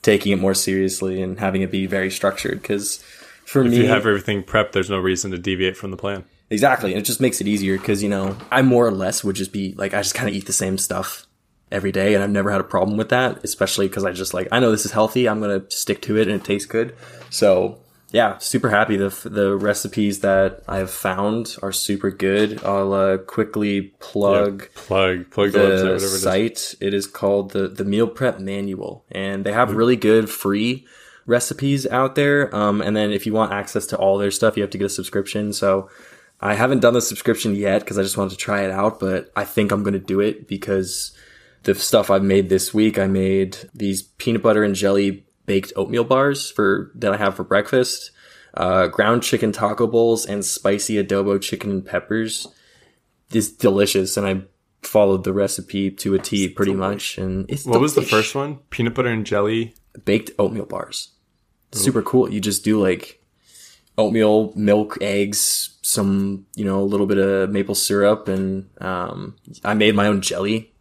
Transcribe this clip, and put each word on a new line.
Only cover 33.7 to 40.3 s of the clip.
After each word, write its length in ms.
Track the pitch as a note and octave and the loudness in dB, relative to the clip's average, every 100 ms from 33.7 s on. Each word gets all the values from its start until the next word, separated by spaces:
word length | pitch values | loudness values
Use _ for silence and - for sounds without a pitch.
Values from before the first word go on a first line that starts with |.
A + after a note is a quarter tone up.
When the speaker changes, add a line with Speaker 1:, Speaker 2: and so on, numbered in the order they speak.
| G#2+ - | -6 -4
Speaker 1:
to 80 | G#2 | 0
all 180 | F#2+ G2 | 2 2
their 140 | G2+ | 0
stuff, 260 | - A2+ G#2+ | 2 0 2
you 60 | |
have 80 | G2+ | -4
to 80 | F#2+ | -2
get 80 | G2 | -4
a 20 | |
subscription. 640 | - F#2 G2+ G2 G#2 G#2 | -4 -4 -4 -4 -4 -4
So 380 | G2+ G2+ G2 F#2+ - - - _ _ | -2 0 0 -2 -18 -20 -20 _ _
I 140 | G2 | -4
haven't 240 | G#2 B2+ C3+ | 0 2 4
done 140 | A#2+ | 4
the 60 | A#2+ | 4
subscription 520 | - A2+ - A2 A2+ G2+ | -2 -4 -2 0 0 -2
yet 280 | G2+ G2 | 0 0
'cause 140 | - G2+ | 0 -2
I 40 | |
just 140 | F#2+ - | -2 -2
wanted 140 | G2 | -4
to 60 | F#2+ | -4
try 260 | - G2+ | -4 -2
it 80 | G2 | -2
out, 280 | F#2+ G#2+ - | 0 -2 0
but 300 | F#2+ F#2 - - | -2 -2 -4 -6
I 80 | |
think 260 | G2+ - G2+ | -2 0 2
I'm 100 | G#2 | 0
gonna 160 | G2+ G2 | 0 -2
do 220 | F#2+ G2 | -2 0
it 260 | G#2 | 0